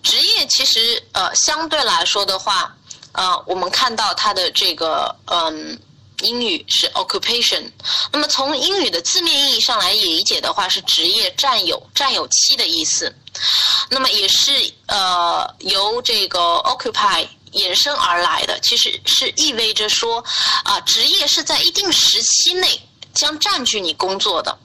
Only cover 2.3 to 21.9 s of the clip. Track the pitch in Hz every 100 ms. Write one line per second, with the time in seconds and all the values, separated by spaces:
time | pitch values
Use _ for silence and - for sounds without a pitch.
2.3 | 190 - 190 170 - - - - - 185
3.3 | 175 - 185 180 - 254 226 214 175 220
4.3 | 190 175 - 190 156 160 156 131 - -
5.3 | - 160 156 156 117 - - - - -
6.3 | 240 233 160 - - - - 185 190 -
7.3 | 240 - 175 - - - - - 294 294
8.3 | - 269 294 311 392 262 170 - - 330
9.3 | 294 277 240 - 226 185 214 190 160 -
10.3 | 170 139 170 185 190 - - 170 214 190
11.3 | - 277 233 165 156 - - 277 208 135
12.3 | - - - 196 160 156 - 165 - -
13.3 | - - - - - - 269 262 214 196
14.3 | - - 277 226 - - 208 185 180 170
15.3 | 165 - - 185 190 202 233 247 220 185
16.3 | 180 170 170 - - 240 214 208 175 -
17.3 | - - - 185 190 285 285 - 175 175
18.3 | 156 - 180 - - - - - - 269
19.3 | - 302 233 226 214 214 - 233 226 -
20.3 | - - - - 196 - - 220 - 294
21.3 | 330 311 294 - - 392